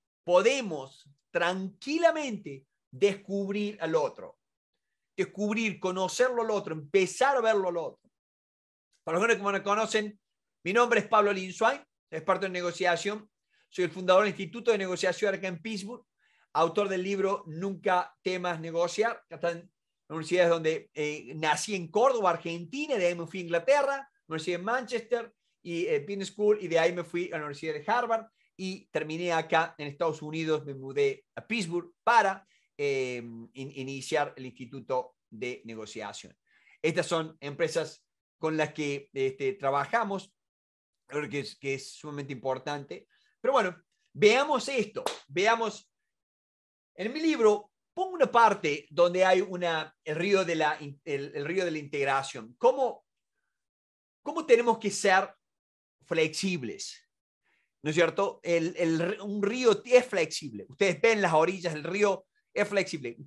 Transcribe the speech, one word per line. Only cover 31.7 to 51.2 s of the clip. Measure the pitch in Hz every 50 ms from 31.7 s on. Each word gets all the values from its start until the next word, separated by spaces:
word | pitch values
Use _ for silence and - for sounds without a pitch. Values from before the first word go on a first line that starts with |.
| 170 175 170 - _ _ -
para, | 330 349 226 208 190 190 196 - _ _ _ _ _ _
eh, | - 143 143 139 135 127 127 123
in-, | 120 117 117 117 113 113 113 -
iniciar | 131 135 143 - 139 131 135 139 135 - - 156 147 147 143 -
el | - 131
Instituto | 127 - - 131 117 135 135 110 - 131 127 123 - _ _ _ _
de | - 107 123 123 123 104 -
Negociación. | 113 113 110 107 104 - 110 104 101 104 - - - - _ _ _ _ _ _ _ _ _
Estas | - 160 160 175 160
son | - 175 165 160 160 - -
empresas | 139 143 143 139 170 156 - 165 156 - - - _ _ _ _ _ _ _
con | _ - 160 156
las | 156 151 147 -
que, | - 151 143 143 139 143 _ -
este, | 139 135 131 131 - 143 131 131
trabajamos, | - 139 135 139 139 139 - - 233 220 202 196 185 - - _ _ _ _ _ _ _ _ _ _ _ _ _ _ _
creo | - 139 147 147 -
que | - 143
es, | 139 - -
que | _ - 139 135
es | 135 - - -
sumamente | - - 151 147 143 139 135 135
importante. | 120 107 131 131 127 - 147 147 143 139 - 175 - - _ _ _ _ _ _ _
Pero | - 247 277
bueno, | 254 202 180 175 - _ _ _ _ _ _ -
veamos | 135 175 208 226 262 285 311 294 240 - -
esto, | 277 247 208 - - - - - - - -
veamos. | - 139 175 196 220 233 220 226 214 - - - _ _ _ _ _ _ _ _ _ _ _ _ _ _ _ _ _ _ _ _ _ _
En | - 185 226
mi | 269 311
libro | 320 320 302 247 226 214 208 208 - _ _ _ _ _ -
pongo | 339 381 381
una | 370 339 269 202
parte | - 233 233 214 202 202 - 151 143 156 - -
donde | 151 156 175 175 175 185 185
hay | 185 185 185
una, | 202 196 190 180 180 170 165 156 151 151 _ _ -
el | 156 151
río | 160 180 202 202 190 190
de | 170 165
la | 156 156 151 156 -
in-, | 156 143 139 - -
el, | 165 143 135